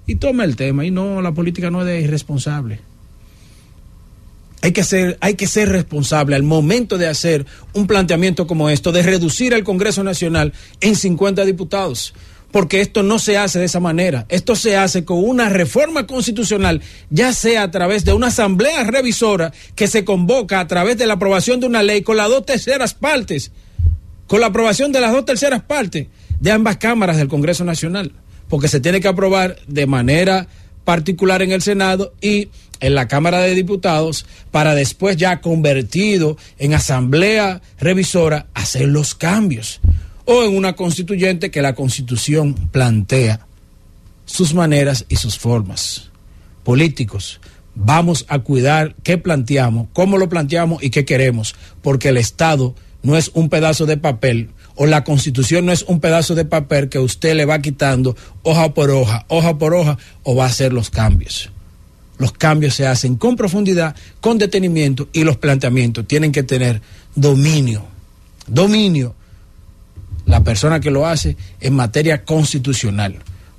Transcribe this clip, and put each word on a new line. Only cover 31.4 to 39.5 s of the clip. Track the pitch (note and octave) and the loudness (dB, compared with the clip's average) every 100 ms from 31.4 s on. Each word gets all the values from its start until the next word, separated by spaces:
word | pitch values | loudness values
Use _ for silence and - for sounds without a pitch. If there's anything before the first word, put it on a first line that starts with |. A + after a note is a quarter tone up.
en | F#3 | 0
el | F#3+ | 0
Senado | G#3 G3 F#3+ F#3+ G3 - | 0 0 0 0 -4 -6
y | G3+ G#3 G3+ - - - | -2 -2 -4 -12 -20 -6
en | C3 C#3 | 0 0
la | A#2+ | 0
Cámara | C#3 E3+ F3+ | 0 2 2
de | F#3 | 2
Diputados, | F#3 F#3 G3+ F#3+ D#3 D#3+ D3+ - - - | 0 0 -2 0 0 -2 -4 -10 -20 -4
para | D3+ D#3 | 0 2
después | D3 C3+ - G3 E3+ | 2 0 -2 -2 0
ya | F#3 F3 | 0 0
convertido | E3+ E3 D3 C3+ A2+ F3 G#3+ F#3+ D#3 D#3 - - | -2 0 2 0 -2 -2 0 0 0 -4 -10 -6
en | C#3+ | 0
asamblea | D3+ - C3 B2+ D3+ G3+ G#3+ G3+ F3+ - - | 0 0 0 2 2 2 2 0 -4 -12 -4
revisora | D#3+ F#3+ E3+ F3+ D#3+ D3+ - | 0 0 0 2 2 0 -6
hacer | B2 - C3 C#3 | -8 -6 -2 2
los | D3+ C#3+ | 2 0
cambios, | - E3 G#3+ G3+ | -2 -2 0 0